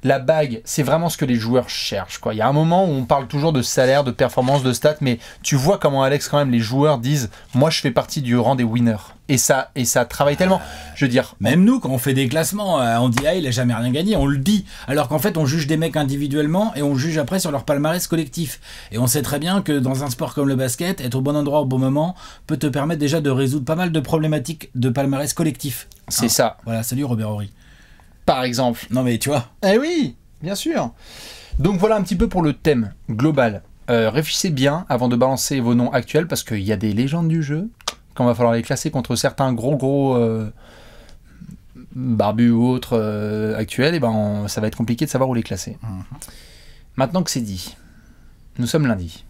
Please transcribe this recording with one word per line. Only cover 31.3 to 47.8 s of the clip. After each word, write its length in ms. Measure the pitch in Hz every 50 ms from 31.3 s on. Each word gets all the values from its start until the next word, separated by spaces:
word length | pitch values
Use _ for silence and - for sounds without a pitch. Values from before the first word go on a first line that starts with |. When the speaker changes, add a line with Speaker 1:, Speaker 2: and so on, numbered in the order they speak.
| - - - - -
Speaker 1:
Donc 220 | - 135 180 208 175
voilà 160 | 190 214 220
un 80 | 208 190
petit 120 | - 202
peu 140 | 175 226 208
pour 140 | - 180 165
le 100 | 147 139
thème 400 | - - 165 147 123 110 98 - - - -
global. 540 | 113 107 131 156 156 139 123 113 104 98 - - - - - -
Euh, 220 | 120 113 110 110
réfléchissez 400 | 107 143 156 156 - - - 190
bien 340 | 156 131 131 139 147 165 185
avant 200 | - 139 120 123
de 80 | 123 123
balancer 440 | 120 131 131 135 123 - - 147 135
vos 140 | 120 117 120
noms 180 | 120 123 120
actuels 360 | - 131 113 - - 151 175
parce 160 | 165 143 113 -
qu'il 160 | - 113 104
y 100 | 95 101
a 60 | 107
des 160 | 101 104 107 101
légendes 340 | 107 127 135 143 170 170
du 140 | 160 160 165
jeu. 280 | 156 135 147 156 190 233 - _ - - - - - - -
Quand 120 | - 127
va 100 | 123 117
falloir 180 | 120 120 117 117
les 80 | 117
classer 300 | 113 - 139 131 - 156
contre 240 | - 135 117 - 120
certains 360 | 117 - 139 - - 139 131
gros 260 | 127 113 110 135 151
gros, 360 | 135 135 135 139 143 139 135 127
euh, 380 | 123 117 113 113 110 110 110 - - - - - - - - - - - - - - - - - - - - - - - - - 82 85 - -
barbus 560 | 127 127 131 117 107 101 104 107 113 120 120
ou 160 | 117 113 120
autres, 280 | 123 127 123 - - 127 113
euh, 580 | 107 107 107 104 104 107 107 107 107 107 107
actuels, 380 | 107 110 104 - - 127 156 175
et 40 | 165
ben 100 | 131 117
on, 380 | 110 107 107 104 104 104 104
ça 140 | 104 - -
va 60 | 107
être 80 | 107 -
compliqué 280 | - 120 107 120 117 156
de 40 | 147
savoir 180 | - 127 135 131
où 20 | 127
les 80 | 117
classer. 380 | 110 - 104 95 - - 95 -
Speaker 2:
Mhm. 220 | - 113 98 92 92 - 135 147 - - - - - - - - - - - - - - -
Speaker 1:
Maintenant 260 | - 131 135 165 185 170
que 80 | -
c'est 100 | - 135
dit, 340 | 120 104 98 90 - - - -